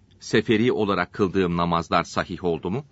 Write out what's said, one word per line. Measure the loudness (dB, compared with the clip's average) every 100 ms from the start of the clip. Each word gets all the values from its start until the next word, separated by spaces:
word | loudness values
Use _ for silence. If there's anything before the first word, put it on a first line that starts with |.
| _ _
Seferi | 0 0 2 2 2
olarak | 0 0 0 -2
kıldığım | -2 0 2 0 0
namazlar | 0 0 0 0
sahih | 0 -4 -4 -4
oldu | -2 -2 -2
mu? | -6 -8